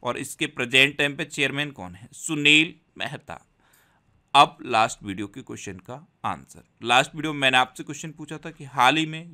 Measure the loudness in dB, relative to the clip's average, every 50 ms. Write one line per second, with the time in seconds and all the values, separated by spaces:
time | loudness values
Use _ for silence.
0 | -6 -6 -6 -6 -8 -10 -8 -6 -6 -6 -4 -6 -2 2 4 6 6 4 4 0
1 | -2 -2 -2 -6 -10 -8 -4 -4 -2 -2 -2 -4 -6 -8 -10 -14 -16 -16 -16 -18
2 | -20 -20 -18 -12 -8 -6 -4 2 4 6 6 6 4 0 -4 _ _ _ _ -12
3 | -10 -10 -10 -12 -14 -16 -16 -16 _ _ _ _ _ _ _ _ _ _ _ _
4 | _ _ _ _ _ _ 4 6 6 4 2 -6 -6 0 2 2 2 2 0 -6
5 | -10 -10 -8 -8 -8 -10 -12 -14 -16 -14 -14 -14 -12 -14 -14 -14 -16 -18 -18 -18
6 | -20 _ _ _ -8 -6 -6 -8 -10 -18 -20 -20 -20 _ _ _ 0 4 4 4
7 | 4 2 -2 -6 -6 -6 -2 0 2 4 4 4 2 2 -2 -12 -14 -12 -12 -12
8 | -12 -14 -14 -14 -16 -14 -14 -14 -14 -16 -18 -18 -18 -6 0 4 4 4 4 2
9 | 0 -4 -6 -10 -14 -16